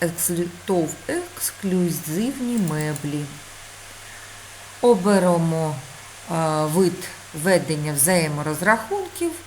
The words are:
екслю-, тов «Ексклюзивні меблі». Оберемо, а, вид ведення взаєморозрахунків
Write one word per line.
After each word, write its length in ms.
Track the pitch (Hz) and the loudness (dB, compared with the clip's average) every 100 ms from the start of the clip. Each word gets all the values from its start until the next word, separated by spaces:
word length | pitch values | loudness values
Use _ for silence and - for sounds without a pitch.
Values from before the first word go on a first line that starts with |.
екслю-, 480 | 170 170 - 170 175 - - | -2 0 -2 0 -2 -6 -2
тов 240 | 185 156 - - | 0 0 -4 -4
«Ексклюзивні 1500 | 330 349 - - - 196 185 175 147 151 165 240 269 240 233 | -4 -4 -6 -8 -4 0 2 2 0 -4 -2 -2 -2 -2 0
меблі». 680 | 170 151 151 147 147 147 147 - - - - - - - - - - - - - - - | 0 0 -2 -2 -4 -4 -6 -10 -16 -18 -18 -18 -18 -18 -16 -16 -16 -18 -18 -18 -18 2
Оберемо, 920 | 240 208 190 196 180 175 165 160 156 135 - - - - - | 6 6 6 6 6 4 4 2 0 -2 -8 -16 -18 -18 -6
а, 360 | 165 160 156 151 | 0 2 2 2
вид 280 | 165 185 180 - - - 156 | 4 4 2 -10 -14 -14 -4
ведення 500 | 165 180 147 151 151 | 4 4 4 -2 -2
взаєморозрахунків 1400 | 143 175 180 160 147 147 156 185 226 - 403 359 - 339 - | 2 4 4 4 0 -2 0 4 2 2 -4 -4 -4 -4 -4